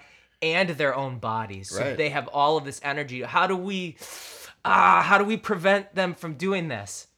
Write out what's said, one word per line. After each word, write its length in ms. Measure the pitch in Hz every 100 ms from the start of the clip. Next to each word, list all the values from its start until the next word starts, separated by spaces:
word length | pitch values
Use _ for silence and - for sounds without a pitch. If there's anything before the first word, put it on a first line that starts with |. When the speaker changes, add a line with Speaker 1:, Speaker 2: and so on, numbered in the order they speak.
| - _ _ -
Speaker 1:
and 280 | 160 170 185
their 240 | 151 147
own 240 | 131 135 123
bodies. 500 | 113 113 110 98 95
So 120 | 92
Speaker 2:
Right. 160 | 131 135
Speaker 1:
they 140 | 151
have 180 | 143 127
all 280 | 143 143 156
of 80 |
this 160 | 139 131
energy. 380 | 147 143 139 127
How 260 | 120 170 185
do 80 | 190
we, 400 | 185 196 180 131 - - - - - -
ah, 380 | - 190 185 175
how 160 | 175 196
do 60 |
we 120 | 202 220
prevent 600 | - 196 185 202 196 185
them 180 | 180
from 200 | 170 170
doing 340 | 147 190 196 165
this? 400 | 113 101 - -